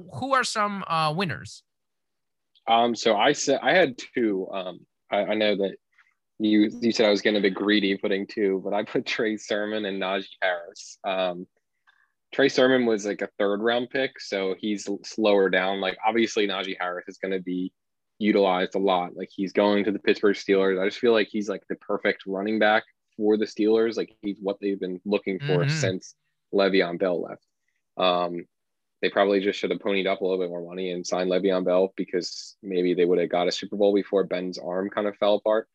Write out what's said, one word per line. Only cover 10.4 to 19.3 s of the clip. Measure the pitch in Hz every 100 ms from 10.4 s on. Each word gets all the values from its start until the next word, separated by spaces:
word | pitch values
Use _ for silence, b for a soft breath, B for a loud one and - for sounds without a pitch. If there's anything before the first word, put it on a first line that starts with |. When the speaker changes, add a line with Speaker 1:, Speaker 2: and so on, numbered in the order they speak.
Speaker 2:
Harris. | 95 87 85 - - - 101
Um, | 92 92 87 90 _ _ _ _ _ _ _ _
Trey | - 139
Sermon | 139 127 127 120
was, | 110 101
like, | 92
a | 101 -
third | 101 101
round | 113 120 127
pick, | 135 131 -
so | - 101 95 92
he's | 107 104 101
l-, | 101 -
slower | - 107 101 95
down. | 92 92 98
Like, | 95 90 110
obviously | 113 113 113 101
Najee | 95 95 92
Harris | 90 90 92
is | 95
gonna | 95 95
be | 90 90 92 - _ _ _ -
utilized | 104 101 98 90 92 98
a |
lot. | 98 90 87 -
Like, | 95